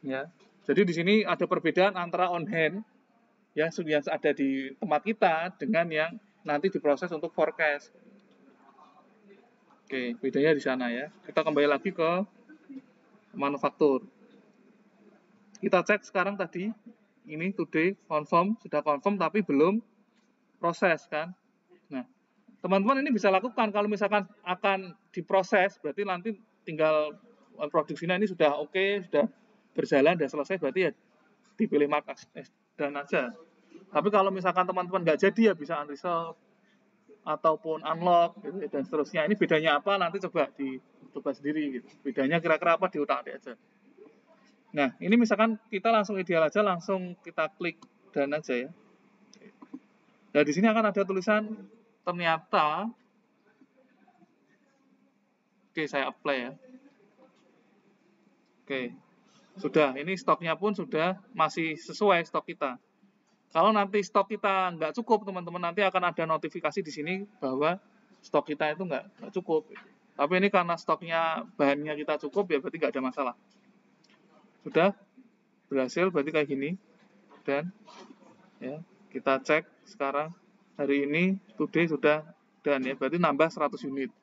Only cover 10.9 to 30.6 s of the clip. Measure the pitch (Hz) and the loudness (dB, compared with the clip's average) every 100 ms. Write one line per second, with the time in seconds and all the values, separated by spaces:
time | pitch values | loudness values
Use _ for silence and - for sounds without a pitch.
10.9 | 120 147 - - - 156 147 147 143 196 | -6 -10 -14 -4 -2 2 2 4 2 -2
11.9 | 180 160 180 208 _ _ - _ - - | 0 0 0 -2 _ _ -20 _ -20 -20
12.9 | _ _ _ _ - 143 143 147 - 151 | _ _ _ _ -4 -2 0 -4 2 4
13.9 | 131 - _ - - _ _ _ _ _ | 4 -4 _ -20 -20 _ _ _ _ _
14.9 | _ - _ _ _ _ - - 185 170 | _ -20 _ _ _ _ -6 2 2 2
15.9 | 208 - 196 180 202 170 175 202 226 - | 0 0 -2 -2 -2 -6 -6 -8 -8 -16
16.9 | - _ _ - 151 175 196 - 160 170 | -20 _ _ -14 -6 -6 -4 -2 0 0
17.9 | 202 _ 156 151 170 185 220 175 147 151 | -2 _ -4 2 2 2 -2 -4 -4 0
18.9 | 143 202 202 165 208 185 139 165 214 - | 0 0 0 0 -2 0 4 4 2 -4
19.9 | _ _ _ _ _ _ _ 170 170 190 | _ _ _ _ _ _ _ -4 0 2
20.9 | 156 - 151 170 185 _ _ _ _ _ | 2 -2 -6 -6 -12 _ _ _ _ _
21.9 | 135 123 _ _ _ _ - 180 196 202 | -12 -12 _ _ _ _ -10 0 2 4
22.9 | 269 294 226 202 190 240 247 220 208 208 | 0 2 2 4 2 0 0 0 2 0
23.9 | 208 202 208 190 _ - 180 202 190 185 | 0 2 0 -2 _ -8 -2 0 0 -4
24.9 | 160 _ - 165 190 185 208 190 - 151 | -18 _ -10 0 0 4 2 2 -2 -8
25.9 | 143 202 180 190 98 _ _ - 160 156 | -6 -4 -4 -6 -10 _ _ -12 0 2
26.9 | 156 151 156 _ _ _ - 151 160 151 | 2 0 -6 _ _ _ -10 -2 -2 -2
27.9 | 170 165 185 208 170 151 147 151 190 196 | -6 -2 0 0 4 2 2 -4 0 0
28.9 | 202 175 151 - - _ _ _ - - | 0 0 0 0 -2 _ _ _ -6 2
29.9 | 143 143 175 139 151 139 190 | 4 4 4 -2 -4 -4 -2